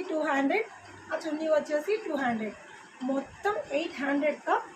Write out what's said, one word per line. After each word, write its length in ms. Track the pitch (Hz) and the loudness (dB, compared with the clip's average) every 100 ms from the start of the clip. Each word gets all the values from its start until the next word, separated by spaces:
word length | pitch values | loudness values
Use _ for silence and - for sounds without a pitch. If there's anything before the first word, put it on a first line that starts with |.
| 359 | -2
టూ 80 | 311 311 | 0 2
హండ్రెడ్, 360 | 277 269 381 453 - - - - | 4 4 2 0 -8 -18 -18 -6
ఆ 60 | 311 330 | -4 -2
చున్నీ 220 | 302 320 302 | -2 4 4
వచ్చేసి 400 | 294 302 302 427 - | 4 0 2 0 0
టూ 100 | 285 | 0
హండ్రెడ్, 340 | 254 226 214 - - - - - 254 | 0 0 -2 -8 -16 -20 -20 -6 -2
మొత్తం 420 | 269 269 - 403 427 - 285 | 0 -2 -2 0 0 0 -2
ఎయిట్ 220 | 349 - | -2 -2
హండ్రెడ్తో 540 | 277 285 302 233 - 440 453 | 0 2 2 0 2 2 0